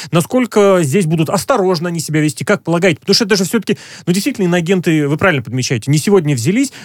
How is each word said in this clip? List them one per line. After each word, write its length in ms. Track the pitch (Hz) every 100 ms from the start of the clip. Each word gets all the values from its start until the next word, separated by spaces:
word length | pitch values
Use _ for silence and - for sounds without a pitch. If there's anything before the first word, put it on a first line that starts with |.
| -
насколько 680 | 160 - 254 247 214 202 185
здесь 240 | 151 180 156
будут 240 | 165 151
осторожно 580 | 196 - 254 185 175 175
они 120 | 170
себя 200 | - 156
вести, 240 | 151 -
как 180 | - 202
полагаете? 380 | - 170 185 151
Потому 140 | -
что 100 | -
это 100 | 202 196
же 80 |
всё-таки, 340 | 185 233 196 - - - -
ну, 60 |
действительно, 320 | 180 285 254
иноагенты, 640 | 180 175 165 190 175 156 143
вы 80 | 147
правильно 260 | 196 147
подмечаете, 480 | 110 127 123 120 135
не 60 | 151
сегодня 380 | 208 196 147
взялись, 360 | 131 117 214 277 -